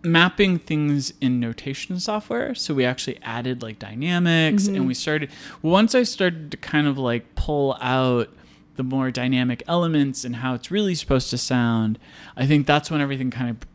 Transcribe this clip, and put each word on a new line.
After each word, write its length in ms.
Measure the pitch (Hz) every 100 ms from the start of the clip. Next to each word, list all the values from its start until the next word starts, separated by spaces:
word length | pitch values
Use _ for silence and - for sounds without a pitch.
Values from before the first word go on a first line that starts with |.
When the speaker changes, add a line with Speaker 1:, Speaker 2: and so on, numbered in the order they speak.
Speaker 1:
mapping 560 | 170 165 180 - 196 170
things 540 | - 151 147 143 131 -
in 200 | 131 123
notation 580 | 117 117 139 135 - 180
software. 560 | 202 214 - 233 -
So 200 | 247 -
we 100 | 139
actually 340 | 123 127 - -
added, 400 | - 113 123 123
like, 160 | 117 110
dynamics, 840 | 104 110 160 175 175 165 160 202
Speaker 2:
Mm-hmm. 100 | 202 196
Speaker 1:
and 100 | 131
we 80 |
started, 360 | 123 - 151 143 - - -
once 320 | 156 185 220
I 80 | 254
started 480 | 240 - 185 165 151
to 60 | -
kind 300 | - 151 147
of, 120 | 135
like, 360 | 127 120 -
pull 440 | - - 147 139 123
out 480 | 127 131 131 123 110 - - - _ -
the 60 |
more 260 | 127 135 131
dynamic 520 | 123 127 127 123 120 -
elements 580 | 175 170 156 139 131
and 120 | 123 120
how 180 | 127
it's 160 | 123 -
really 240 | 196 202
supposed 360 | 170 - 135 -
to 80 | 127
sound, 600 | - 127 117 113 110 110 - - - -
I 100 | 131
think 200 | 151 143
that's 240 | 147 -
when 100 | 156
everything 300 | 139 135 127
kind 180 | 120 123
of 60 | 113 -